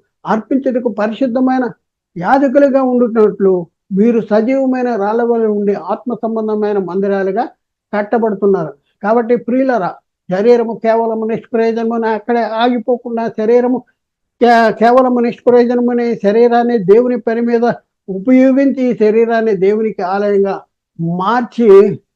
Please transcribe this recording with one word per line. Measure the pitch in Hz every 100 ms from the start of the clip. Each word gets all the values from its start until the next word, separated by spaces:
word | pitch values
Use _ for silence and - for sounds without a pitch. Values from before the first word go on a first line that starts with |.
| _ _ 160
అర్పించుటకు | 214 - 269 262 240 240
పరిశుద్ధమైన | 208 214 214 269 247 262 262 254 - _ _ _ 175
యాజకులుగా | 190 269 277 277 277 269
ఉండునట్లు, | 254 247 240 226 214 - 196 180 170 _ -
మీరు | 190 233 226
సజీవమైన | 220 214 220 269 262 254 247 220
రాళ్ళ | 202 233
వలె | 240 233 220
ఉండి, | 208 202
ఆత్మ | 190 175 214 247
సంబంధమైన | 226 226 220 214 214 208 208
మందిరాలుగా | 175 190 196 196 190 208 277 _ _ _ _ 208
కట్టబడుతున్నారు." | 208 233 220 196 202 185 156 - _ _
కాబట్టి | 208 240 226 240
ప్రియులరా, | - 254 269 233 170 - _ _ -
శరీరము | 185 233 240 226 208
కేవలము | 226 226 226 220 220
నిష్ప్రయోజనమని | 220 - 233 226 226 226 233 226
అక్కడే | 214 220 240
ఆగిపోకుండా, | 214 220 247 247 262 240 240 226 226
శరీరము | - 214 247 247 247 _ _ _ _ _ -
కే-, | 233 233 220
కేవలము | - 233 254 254 240
నిష్ప్రయోజనమని | 233 - 247 240 240 247 240 240 233 226
శరీరాన్ని | 202 226 240 233 240 240
దేవుని | 185 220 247 247
పని | 233 226
మీద | 233 233 233 - _ _ -
ఉపయోగించి, | 190 226 254 269 262 277 262 247
ఈ |
శరీరాన్ని | 208 214 220 233 226 220 202
దేవునికి | 190 214 220 202
ఆలయంగా | 180 196 208 202 196 175 - _ _ -
మార్చి, | 165 180 190 247 233 - 233 196 202 147 _